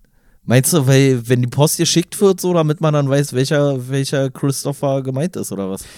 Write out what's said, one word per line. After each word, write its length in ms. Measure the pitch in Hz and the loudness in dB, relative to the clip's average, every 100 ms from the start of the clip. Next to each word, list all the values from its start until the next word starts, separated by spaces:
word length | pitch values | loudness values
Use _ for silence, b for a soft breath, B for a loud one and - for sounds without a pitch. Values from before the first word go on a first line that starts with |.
| _ _ _ _ | _ _ _ _
Meinst 280 | - 123 135 | 2 2 4
du, 140 | 170 131 | 2 4
weil, 420 | 135 135 127 117 | 4 4 2 0
wenn 120 | 123 | 0
die 60 | 123 | 0
Post 280 | 131 156 - | 0 0 2
geschickt 400 | 165 165 - - | 0 0 -2 0
wird, 200 | 202 185 | 2 2
so, 140 | 180 | 0
damit 260 | 175 156 151 | 0 0 0
man 140 | 160 | 0
dann 140 | 147 139 | 0 2
weiß, 240 | 139 143 | 0 0
welcher, 560 | 123 135 147 143 131 123 | -2 0 2 0 -2 -4
welcher 420 | 139 139 139 135 | -6 -4 -2 -4
Christopher 720 | - 139 135 139 139 139 135 | -2 -4 -2 -6 -4 -2 -2
gemeint 320 | 131 131 175 - | -4 -4 -4 -6
ist, 140 | 101 | -8
oder 180 | - 95 | -6 -6
was? 140 | 95 B | -8 B